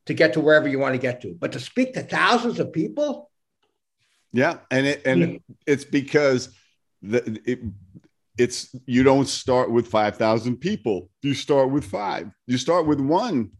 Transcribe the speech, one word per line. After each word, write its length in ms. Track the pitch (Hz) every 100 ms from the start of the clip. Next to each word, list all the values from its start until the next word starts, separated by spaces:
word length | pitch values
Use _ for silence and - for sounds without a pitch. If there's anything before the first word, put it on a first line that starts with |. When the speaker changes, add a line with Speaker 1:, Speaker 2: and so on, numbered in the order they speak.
| -
Speaker 1:
to 80 |
get 200 | 139 160
to 60 | 160
wherever 280 | 151 151 147
you 120 | 135
wanna 200 | 135 127
get 220 | 123 120
to. 140 | 98 85
But 140 | 143
to 60 | 131
speak 340 | - - 262 -
to 80 |
thousands 560 | 131 165 185 240 240 170
of 120 | -
people? 580 | 160 202 285 294 240 - _ _ _ _ _ _ _ _ _ _
Speaker 2:
Yeah. 280 | 117 151 - -
And 160 | 131 139
it, 160 | 143 135
and 140 | 151
Speaker 1:
Yeah. 180 | 170 - - - -
Speaker 2:
it's 180 | 139
because 720 | - 143 135 147 143 127 127 _ _ _ _ _
the, 400 | 98 117 117 107 -
it, 140 | 127 110 98 - - - _ _ -
it's, 360 | 120 - - 127 -
you 180 | 123
don't 240 | 135 139 131
start 420 | - - 127 117
with 180 | 117 117
five 280 | 107 107 -
thousand 420 | 110 113 120 120
people. 520 | 180 208 120 92 - _
You 120 | 143
start 360 | 131 - 143 131
with 140 | 143
five. 480 | - 190 196 - 90 - -
You 100 | 127
start 300 | 165 175 156
with 120 | 143
one 500 | 135 175 240 139 104 -